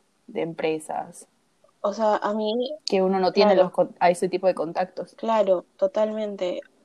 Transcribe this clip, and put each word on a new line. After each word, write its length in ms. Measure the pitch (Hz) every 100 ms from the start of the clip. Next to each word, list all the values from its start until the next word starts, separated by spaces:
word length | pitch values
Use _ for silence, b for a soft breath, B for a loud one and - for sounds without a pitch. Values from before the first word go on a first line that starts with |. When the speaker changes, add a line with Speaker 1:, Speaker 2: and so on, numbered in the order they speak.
| _ _ -
Speaker 1:
de 160 | 208
empresas. 840 | 165 160 160 156 - - 175 - - _ _ _ _ _
Speaker 2:
O 120 | 208
sea, 240 | 208 214 208
a 180 | 208
mí 180 | 214 214 233 254 202 -
Speaker 1:
Que 140 | 190
uno 180 | 185 190
no 120 | 180
tiene 200 | 202 208
Speaker 2:
Claro. 140 | 185 180
Speaker 1:
los 40 |
con-, 220 | - 175 -
a 100 | 175
ese 180 | 180 185
tipo 180 | 180 185
de 60 |
contactos. 600 | 160 156 170 185 - -
Speaker 2:
Claro, 500 | - 226 226 190 175 - -
totalmente. 840 | 196 214 214 214 208 196 180 - - _